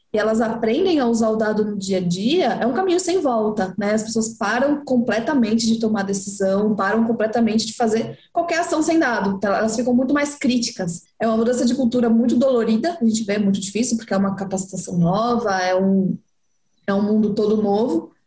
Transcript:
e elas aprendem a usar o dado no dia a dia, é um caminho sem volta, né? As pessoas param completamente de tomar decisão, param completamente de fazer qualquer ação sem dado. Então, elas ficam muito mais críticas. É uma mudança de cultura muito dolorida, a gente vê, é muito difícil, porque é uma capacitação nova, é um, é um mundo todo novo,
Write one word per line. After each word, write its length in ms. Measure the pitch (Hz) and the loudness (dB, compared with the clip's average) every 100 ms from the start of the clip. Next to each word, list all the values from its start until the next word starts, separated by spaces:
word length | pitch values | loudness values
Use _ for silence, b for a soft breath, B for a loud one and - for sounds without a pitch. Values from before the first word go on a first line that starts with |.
| b | b
e 60 | 214 | -2
elas 200 | 214 220 | 0 0
aprendem 600 | 226 226 220 269 381 311 | 0 -2 -2 0 2 2
a 80 | 240 | 2
usar 220 | 226 220 | 2 2
o 60 | 214 | 0
dado 300 | 214 208 214 | 0 0 -2
no 100 | 202 | -4
dia 220 | 190 185 | -2 -2
a 40 | |
dia, 520 | 175 180 226 349 262 - | 0 -2 0 2 0 0
é 40 | 226 | -2
um 80 | |
caminho 260 | 311 381 339 | 0 0 0
sem 200 | 330 370 | 0 0
volta, 540 | 285 226 214 214 185 - | 0 0 0 -2 -4 -2
né? 200 | 202 214 | 0 0
As 80 | |
pessoas 260 | 214 226 220 - | 0 -2 -4 -4
param 480 | 202 240 285 294 - | -4 0 0 0 0
completamente 800 | 254 - 214 311 285 214 226 220 | 0 2 -2 0 0 2 2 2
de 140 | 226 | 0
tomar 240 | 220 208 | 0 -2
decisão, 720 | 196 196 - - 190 196 214 202 | -2 -4 -4 -2 0 2 0 0
param 280 | 196 220 226 | 0 0 0
completamente 600 | 226 214 240 220 220 - | 0 0 0 0 0 -2
de 80 | |
fazer 460 | - 233 226 233 - - | -2 0 0 -4 -10 -6
qualquer 280 | 349 339 330 | -4 -2 -2
ação 240 | 339 320 | 0 0
sem 160 | 311 330 | 2 2
dado. 320 | 269 214 196 | 2 0 -2
Então, 220 | 196 208 | -2 0
elas 220 | 196 220 220 | 0 0 0
ficam 180 | 247 | 0
muito 200 | 247 262 | 0 2
mais 220 | 285 285 - | 0 0 -2
críticas. 680 | 254 247 233 - 180 170 - _ | 0 0 -2 -4 -6 -6 -10 _
É 80 | 226 | 0
uma 100 | 226 | 2
mudança 280 | 233 254 247 | 2 2 0
de 80 | |
cultura 360 | - 240 247 233 | 2 0 2 2
muito 260 | 226 247 247 | 4 2 2
dolorida, 600 | 269 247 214 220 330 349 | 2 2 2 0 0 0
a 20 | |
gente 200 | 226 214 | 0 0
vê, 100 | 202 | -2
é 60 | 202 | 0
muito 200 | 196 190 | 0 0
difícil, 380 | - 214 247 226 | -2 -2 -2 -2
porque 160 | - | -2
é 40 | 196 | 0
uma 180 | 196 190 | 0 -2
capacitação 640 | 190 202 - 185 - 175 | -4 -4 -4 -8 -4 0
nova, 640 | 170 196 240 233 208 185 | 2 2 0 0 0 0
é 160 | 185 185 | 0 2
um, 400 | 190 196 190 - - _ _ _ _ _ - | 2 2 0 -4 -10 _ _ _ _ _ -4
é 80 | |
um 80 | 196 | 0
mundo 320 | 208 214 208 | 2 2 2
todo 280 | 208 208 214 | 0 0 2
novo, 500 | 202 202 254 330 - B | 2 0 0 -2 -4 B